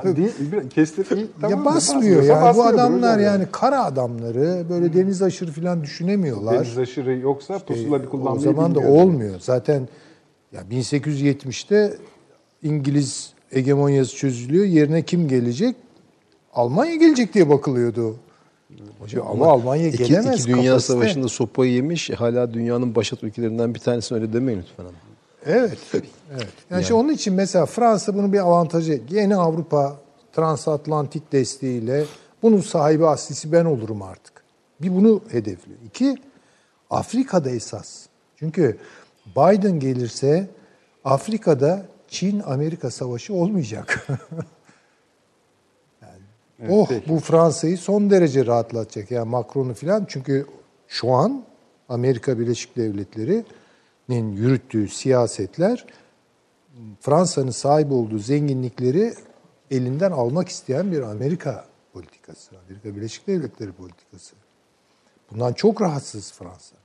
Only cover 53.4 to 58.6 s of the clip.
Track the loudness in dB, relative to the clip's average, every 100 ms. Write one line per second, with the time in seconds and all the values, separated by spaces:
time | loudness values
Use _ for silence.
53.4 | -4 -18 _ _ _ _ -8 -6 -4 -2
54.4 | 0 0 -2 -4 -4 -4 0 2 2 -2
55.4 | -8 -2 -2 -2 -8 -20 _ _ _ _
56.4 | _ _ _ -20 -20 -10 0 2 2 0
57.4 | -4 -2 0 2 2 0 -2 -4 -2 -2
58.4 | 0 -2